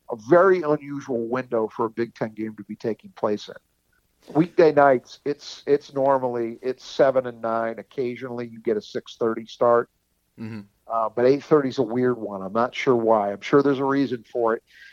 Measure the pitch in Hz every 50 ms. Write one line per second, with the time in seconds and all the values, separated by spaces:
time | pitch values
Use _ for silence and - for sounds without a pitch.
0 | _ - - 107 107 117 160 180 185 196 185 180 156 147 151 147 143 143 143 139
1 | 139 - 131 117 117 113 120 127 127 123 120 113 110 104 - - 117 113 113 -
2 | 117 117 - - 123 110 110 107 110 110 110 110 104 - 107 - - 117 107 -
3 | - 101 - - - 110 104 98 - - - - - _ _ _ _ _ _ _
4 | _ _ _ _ _ - - 143 170 170 - - 170 156 151 143 143 139 135 123
5 | - - - - _ 143 143 - - - - - - - 143 147 - - 143 139
6 | 135 139 135 131 127 127 123 120 117 113 117 - - 131 127 - - - - -
7 | 151 135 131 131 127 123 117 117 113 113 113 113 113 113 113 107 - - _ -
8 | 131 120 123 120 127 131 120 120 120 120 113 110 - 117 110 104 - - - 123
9 | - - - - 120 113 110 117 113 - - - 123 120 120 117 120 - _ _
10 | _ _ _ _ _ _ _ - 117 110 113 107 101 104 _ _ _ - 113 113
11 | 113 107 107 120 120 131 139 143 - - 160 151 139 131 120 - 131 107 113 127
12 | 127 123 123 113 110 101 101 98 95 95 98 113 120 123 - - - 139 127 120
13 | 113 110 113 107 101 104 101 98 - - - 143 139 143 139 127 139 135 135 139
14 | 139 117 127 117 110 _ - 123 117 113 113 117 - _ _ - - -